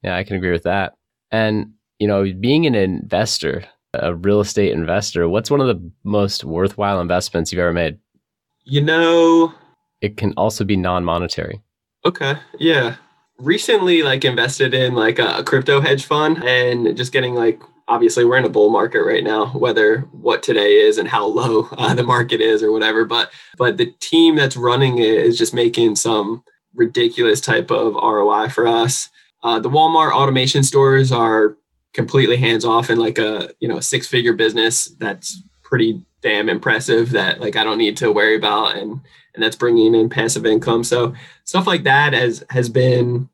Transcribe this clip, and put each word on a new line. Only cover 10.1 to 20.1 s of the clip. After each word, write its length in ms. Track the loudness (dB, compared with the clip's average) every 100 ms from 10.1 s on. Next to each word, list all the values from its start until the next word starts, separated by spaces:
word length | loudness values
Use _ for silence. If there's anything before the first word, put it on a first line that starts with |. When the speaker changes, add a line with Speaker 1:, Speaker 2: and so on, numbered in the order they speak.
| -4
Speaker 1:
can 160 | -4 -2
also 260 | -2 -2
be 140 | -2 0
non-monetary. 840 | 0 -2 -2 -2 -4 -6 -10 -12 _ _ _ _ -4
Speaker 2:
Okay. 300 | -2 -6 -6 -8 -4
Yeah. 380 | 0 0 0 -6 _ _ _ _
Recently, 640 | -2 -2 2 2 4 2
like, 220 | 2 0 0
invested 480 | 0 -2 0 -2
in, 220 | 0 0 2
like, 240 | 0 2
a, 200 | 0 -2
a 40 |
crypto 380 | -2 -2 2 2
hedge 240 | 2 -2 0
fund 380 | 0 0 0
and 520 | 0 0 0 0 -2 -2
just 160 | -2
getting, 240 | -2 -2 0
like, 260 | -2 -2 -10 _ -4
obviously 360 | 2 2 4
we're 140 | 2 2
in 80 | 0
a 40 |
bull 200 | 2 4
market 340 | 4 0 0
right 200 | 0 -2
now, 240 | -2 -2 -2
whether 540 | -2 -2 2 2 2 -4